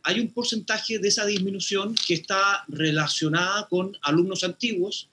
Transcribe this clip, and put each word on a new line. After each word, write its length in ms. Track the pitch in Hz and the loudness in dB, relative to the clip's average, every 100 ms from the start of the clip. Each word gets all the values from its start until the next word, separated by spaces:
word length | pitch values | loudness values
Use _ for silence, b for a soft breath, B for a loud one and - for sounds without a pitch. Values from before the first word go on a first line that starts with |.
Hay 160 | 156 208 | 0 0
un 80 | 220 | 0
porcentaje 720 | - 240 220 - 220 - 220 | -2 -2 -4 -2 -4 -2 0
de 80 | 202 | 2
esa 180 | 208 208 | 2 2
disminución 680 | 208 190 196 - 196 208 220 - | 0 -2 -2 -2 0 0 0 2
que 80 | |
está 500 | 160 - 196 196 202 - | 0 2 2 2 2 -4
relacionada 960 | 143 156 156 147 - 156 165 180 202 202 | -2 2 2 0 0 0 2 0 -2 0
con 300 | 180 190 - | -2 -2 -4
alumnos 420 | 143 160 185 180 | 2 2 2 0
antiguos 640 | 185 - 240 196 196 - - | -4 -2 -2 0 -2 -4 -12